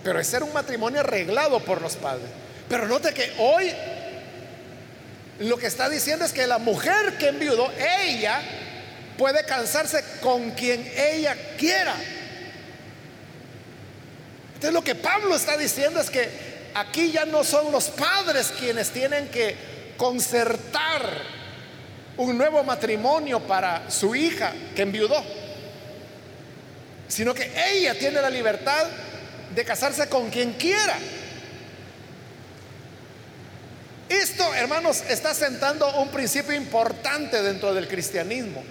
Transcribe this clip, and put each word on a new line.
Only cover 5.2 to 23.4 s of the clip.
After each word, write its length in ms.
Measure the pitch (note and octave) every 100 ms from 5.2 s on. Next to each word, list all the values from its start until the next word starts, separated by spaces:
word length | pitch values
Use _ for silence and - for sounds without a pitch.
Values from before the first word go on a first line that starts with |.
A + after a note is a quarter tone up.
| - -
lo 180 | G#3+ A#3+
que 100 | A#3+
está 200 | - C4
diciendo 380 | D4+ - D#4 E4+
es 80 |
que 140 | - B3+
la 100 | A#3+
mujer 600 | A#3 F#3 C#4+ G4+ G#4 -
que 120 | D4
enviudó, 420 | C#4+ D4+ A#3 B3+ - D4 F#4
ella 400 | F#4 A#3+ G#3+ B3 - - - - - - - -
puede 280 | C4+ C#4+ D4+
casarse 580 | C4 A#3 D4 D#4 D#4 - -
con 320 | C4 B3 A#3
quien 400 | - B3 A#3+ B3+ B3
ella 400 | C#4+ D#4+ D4 B3 - -
quiera. 380 | D#4+ F#4+ E4+ G#3 - - - - - - - - - - - - - - - - - - - - - - - - - -
Entonces 180 | D4+
lo 100 | E4
que 120 | D4+ -
Pablo 380 | D#4 G4 G#4
está 220 | D#4+ - D4+
diciendo 460 | D4 - C#4+ E4
es 80 | C#4
que 180 | - A#3+ - - - -
aquí 380 | G3+ G3+ - E4
ya 120 | D#4
no 220 | D#4 D#4 C#4
son 260 | D4 D4+
los 140 | C#4+ -
padres 680 | - D4+ G4 F4+ C#4 A3 -
quienes 300 | B3 A#3 G3+
tienen 400 | A#3+ C4+ D4 C#4+
que 260 | A#3+ A3 - - - - -
concertar 1400 | B3 B3 - A#3+ A#3 A3+ - D4 D#4 D#4+ A3+ E3 - - - - - - - - - -
un 200 | B3 A#3+
nuevo 260 | D4 D#4
matrimonio 800 | C4+ B3 A3 G#3+ A#3 D#4 D4 A#3